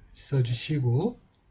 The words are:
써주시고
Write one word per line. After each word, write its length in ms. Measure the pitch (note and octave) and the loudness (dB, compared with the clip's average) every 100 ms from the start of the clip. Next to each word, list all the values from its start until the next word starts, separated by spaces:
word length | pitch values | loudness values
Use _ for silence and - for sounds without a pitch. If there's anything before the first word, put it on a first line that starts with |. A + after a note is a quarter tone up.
| - | -18
써주시고 1040 | - - C#3 A#2 A#2+ - D3+ B2 B2 G#3+ B3 - _ _ | -20 -2 0 0 0 -2 0 2 2 0 -4 -14 _ _